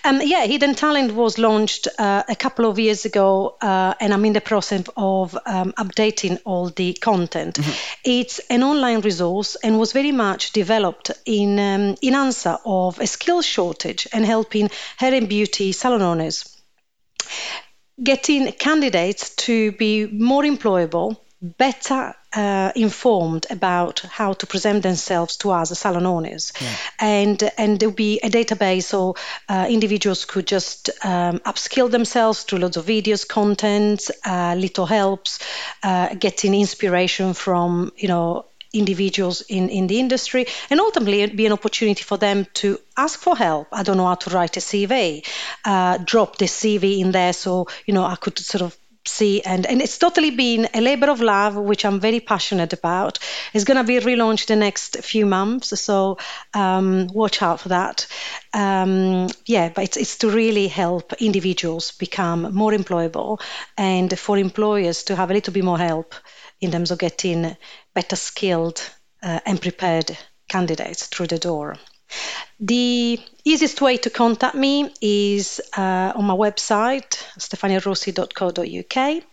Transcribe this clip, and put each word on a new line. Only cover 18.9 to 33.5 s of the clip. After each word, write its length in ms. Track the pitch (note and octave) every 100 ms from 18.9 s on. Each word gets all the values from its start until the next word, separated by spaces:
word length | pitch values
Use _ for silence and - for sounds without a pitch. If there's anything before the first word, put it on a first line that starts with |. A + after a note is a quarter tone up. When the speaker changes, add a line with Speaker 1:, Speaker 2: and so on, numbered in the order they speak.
| F3+ F3+ - - -
Speaker 1:
to 360 | - A3+ G#3+
be 320 | G3+ G#3+ G#3+ G#3+
more 360 | G#3 A#3 C4+
employable, 720 | D4 C#4 A3+ F#3 E3 E3+ G3 A3 _ _
better, 720 | F3 - C4 A#3+ - C4+ C4 - _
uh, 380 | G#3+ G3+ G3 F#3+ B3+
informed 680 | G#3+ - B3+ G#3 E3 D#3+ -
about 500 | G#3 F#3 F3+ F3 -
how 340 | F#3 - G3+
to 120 | F#3+ -
present 380 | F#3+ G#3 G#3
themselves 540 | F#3+ F3+ - F3+ E3+ -
to 140 | G3+
us 200 | F3 E3
as 80 | F3
salon 260 | G#3 F3 F3+
owners. 460 | F3 D#3+ D#3+ - -
Speaker 2:
Yeah. 160 | B2+ A2 - -
Speaker 1:
And, 520 | G#3+ G#3 G3+ G3 G#3 -
and 220 | G#3+ G3+
there'll 160 | G#3+ G3+
be 240 | G#3 G#3+
a 100 | A3
database 540 | A3+ A3+ G#3 G3 F#3
so, 320 | F3 G3+ F#3 F3+ - - -
uh, 200 | F#3+ F#3
individuals 560 | A3+ G#3+ G3+ G3+ F#3 -
could 200 | G3 -
just, 420 | G3 - - - - F#3+
um, 340 | F3+ F3 F3
upskill 500 | - - - - B3
themselves 540 | A#3 A3+ B3 A3 G#3+
through 160 | - F#3+
loads 160 | F3+ F3
of 100 | D#3+
videos, 400 | A3 G3+ G3+ -
content, 840 | - G#3